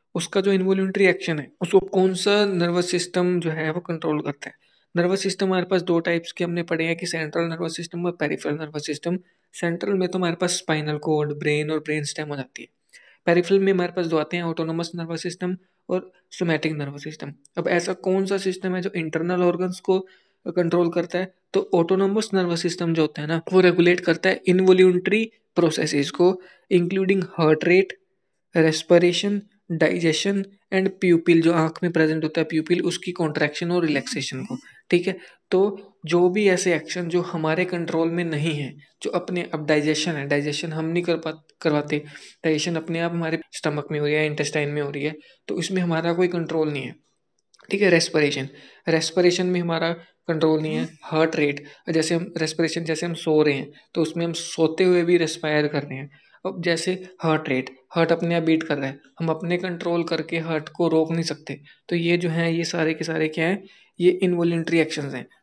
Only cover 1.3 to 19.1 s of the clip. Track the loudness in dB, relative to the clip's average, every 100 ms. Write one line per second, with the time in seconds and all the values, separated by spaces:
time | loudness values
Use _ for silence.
1.3 | -4 -6 _ 2 2 4 2 2 2 2
2.3 | 2 2 2 0 0 0 -2 -2 0 0
3.3 | 0 -2 -2 -4 -6 -6 -6 -2 -2 -4
4.3 | -8 -12 -18 _ _ _ -2 0 0 -2
5.3 | -2 0 0 0 0 2 0 0 -2 -4
6.3 | -6 -4 -4 -4 -2 -2 -4 -6 -6 -4
7.3 | -4 -4 -4 -8 -8 -10 -6 -4 -2 -4
8.3 | -4 -4 -6 -6 -8 -8 -6 -4 -6 -6
9.3 | _ _ -6 -4 -2 -2 0 0 0 -2
10.3 | -2 -2 -4 -2 -2 -2 -4 0 0 0
11.3 | -4 -2 -2 -2 -4 -4 -4 -4 -6 -8
12.3 | -8 -10 -14 -20 _ _ -20 _ _ 2
13.3 | 2 4 2 4 2 0 -2 0 0 0
14.3 | -4 -4 -4 -4 -4 -6 -8 -8 -8 -8
15.3 | -6 -6 -6 _ _ -6 -6 -6 _ _
16.3 | -4 -2 0 -2 -4 -8 -10 -14 -12 -14
17.3 | -16 _ -6 0 0 0 -4 0 0 0
18.3 | -2 -2 -4 -4 -4 -4 -6 -4